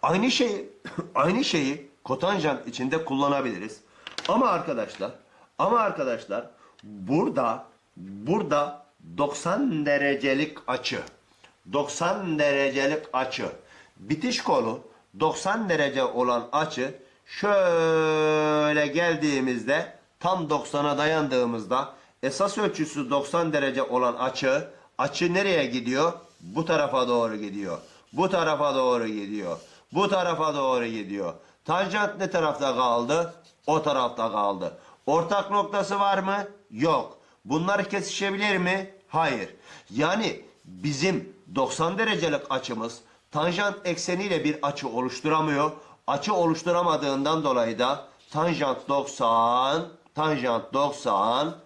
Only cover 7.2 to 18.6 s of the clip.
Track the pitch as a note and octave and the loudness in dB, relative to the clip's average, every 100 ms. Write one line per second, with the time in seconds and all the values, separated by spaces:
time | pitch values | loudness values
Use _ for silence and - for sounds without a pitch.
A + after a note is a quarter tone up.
7.2 | C4 D#3+ A#2+ A2+ - _ _ - F#2 G2 | 2 2 0 -2 -6 _ _ -18 -14 -10
8.2 | A2 G3+ - D3 D3 - - _ - E3+ | -2 0 2 0 0 -4 -18 _ -18 -2
9.2 | C#3+ C#3+ E3+ G3+ C#4 D#3+ D3 C#3+ C#3 C#3 | -2 0 -2 0 0 0 2 2 2 2
10.2 | C#3 C3+ D3+ - - B2+ - A2+ - - | 2 0 0 -6 -4 -4 -2 -6 -8 -16
11.2 | _ _ - _ - A#2+ C#3+ - F3 G#3 | _ _ -20 _ -6 -2 -2 -2 -2 -2
12.2 | F#3 D#3 D3 C#3 C#3 C3+ C3+ D3+ - B2+ | -2 2 2 4 2 2 0 0 -2 -4
13.2 | B2+ C3 G2+ - - - - _ F#2+ D3+ | -2 -4 -6 -8 -18 -20 -20 _ -4 -2
14.2 | B3 - - D3+ A2+ A2+ - - _ G2 | 0 -2 2 2 2 -4 -10 -20 _ -2
15.2 | D#3 - F#3+ A3 G#3+ D#3+ C#3+ C3 B2+ B2 | 0 0 -2 -2 0 2 2 2 0 0
16.2 | B2 A#2+ A2 C#3+ D#3+ - B2+ - - _ | 0 0 0 -2 -2 -2 -6 -6 -20 _
17.2 | _ - G3+ G3+ F#3 E3+ E3 D#3+ D#3+ D#3 | _ -4 2 4 4 4 4 4 4 2
18.2 | D#3 D#3 D3+ D3+ | 2 2 2 2